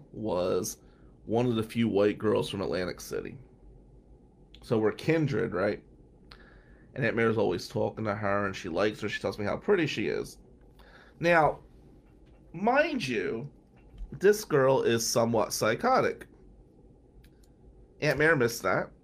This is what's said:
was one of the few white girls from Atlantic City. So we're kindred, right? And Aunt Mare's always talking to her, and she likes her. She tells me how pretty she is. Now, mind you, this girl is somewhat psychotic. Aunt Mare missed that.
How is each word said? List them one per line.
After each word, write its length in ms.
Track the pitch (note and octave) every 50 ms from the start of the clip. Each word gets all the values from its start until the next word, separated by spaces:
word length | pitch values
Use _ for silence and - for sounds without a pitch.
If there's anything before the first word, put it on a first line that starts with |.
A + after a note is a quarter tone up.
| - - -
was 640 | - A2 A2 E2+ F2+ F2+ F2+ G2+ F#2 F#2 - - - - - - - - - - - -
one 200 | - G#2 A#2 B2
of 100 | B2+ A#2
the 80 | A2 A2
few 260 | A2 - A#2 A#2 A2
white 280 | F#2+ G2 G2+ G#2+ G2+ -
girls 320 | G#2+ G#2+ G#2+ G#2+ - -
from 120 | - G2+
Atlantic 400 | F#2 - C#2 F2+ F2+ F2 - -
City. 360 | - - - - G1+ - - - - - - - - - - - - - - - - - - - - - _ - - - - -
So 160 | - - C3 A2
we're 160 | A2 G#2 -
kindred, 600 | - - - D#3 E3 D#3 C#3+ - - F#2 F#2 F#2+
right? 300 | F2 G2 G#2+ G2 - - - - - - - - - - - - - - - - - - - - - - - -
And 100 | - A2+
Aunt 120 | A2+ - A#2
Mare's 200 | A#2 A2+ A2 A2+
always 300 | G2+ G2+ F2+ F2+ - -
talking 380 | - A2 G#2+ A2 - - A2
to 100 | G#2+ G2+
her, 300 | G#2 G#2+ G2 G2 G2+ G2+
and 100 | G2 F#2+
she 140 | - - F#2+
likes 320 | D#2+ F2 G2+ G#2+ G#2+ -
her. 80 | - G#2
She 100 | - -
tells 180 | - G2 G2 -
me 60 | G#2
how 140 | G2+ - -
pretty 300 | - - G#3 F3+ D#3+ C#3+
she 200 | - - G#2 D2+
is. 300 | A1 G1+ - - - - - - - - - - - - - - - - - - - -
Now, 400 | D#3 E3+ F3 E3 D#3 C#3 - - - - - - - - - - - _ - - - - - - - - -
mind 520 | D#3+ G3 A3+ B3 C#4+ D4+ E4+ D4+ B3 G3+
you, 440 | B2+ A#2+ G#2+ F2 E2 - A2+ C#3 C#3+ - - - _ - - - - - - - -
this 340 | - C#3 F3 G3 G#3 G#3 -
girl 380 | - D#3 C#3+ C3 C3+ C3+ C3 -
is 220 | A#2 A#2 A#2 A2+
somewhat 460 | - - B2 A2+ A2+ A#2 A2 G2 -
psychotic. 760 | - - - G#2+ A#2 A#2 - B3 C4 A3+ B2+ F#2+ F2+ - - - - - - - - - - - - - - - - - _ - - - - - - - - - - _ - - - - - - - - -
Aunt 160 | D3+ C#3 C3+
Mare 160 | D3+ D#3 E3
missed 280 | D3 A#2+ A#2 - - -
that. 260 | F#2 F#2+ C#3+ F#3+ - - -